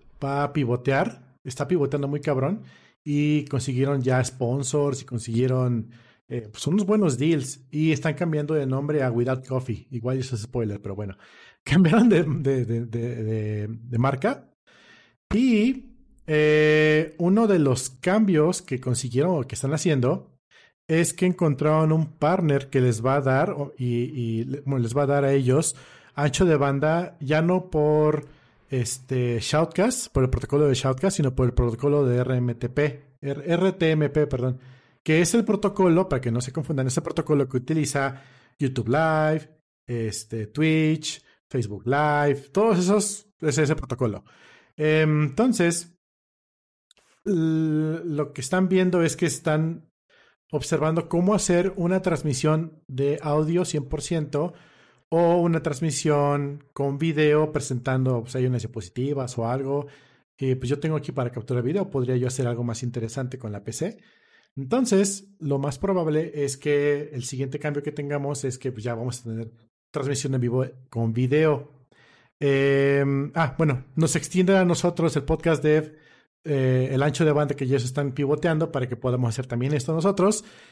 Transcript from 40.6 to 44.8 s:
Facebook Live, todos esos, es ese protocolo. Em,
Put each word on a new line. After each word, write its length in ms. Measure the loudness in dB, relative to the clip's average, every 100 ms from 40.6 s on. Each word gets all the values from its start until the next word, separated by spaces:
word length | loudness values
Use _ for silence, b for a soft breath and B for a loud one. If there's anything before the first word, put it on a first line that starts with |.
| 2 2 2 0 -4 -12 b b _
Facebook 340 | -4 -4 -4 -2
Live, 640 | 2 2 2 2 0 -2
todos 280 | 0 2 2
esos, 480 | 2 2 0 -6 -14 _
es 160 | -2 0
ese 180 | 0 0
protocolo. 480 | -4 -4 -4 -4 b b b b b
Em, 460 | -4